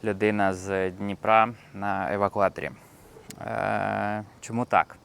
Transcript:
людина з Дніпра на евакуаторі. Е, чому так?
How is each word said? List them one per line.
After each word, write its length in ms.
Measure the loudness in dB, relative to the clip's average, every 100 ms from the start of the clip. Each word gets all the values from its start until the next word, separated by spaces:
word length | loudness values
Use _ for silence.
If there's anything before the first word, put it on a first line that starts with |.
людина 500 | -4 0 2 2 0
з 360 | 0 -4 -2 -2
Дніпра 640 | -4 -8 -4 4 6 4 -2 -16
на 400 | -8 -4 -4 -2
евакуаторі. 560 | 0 0 2 0 0 -10 -10 -20 -20 -20 -20 -20 -14
Е, 840 | -8 -4 -2 -2 -2 -4 -4 -6 -10 -18
чому 240 | -8 -6
так? 320 | 2 2 2 -6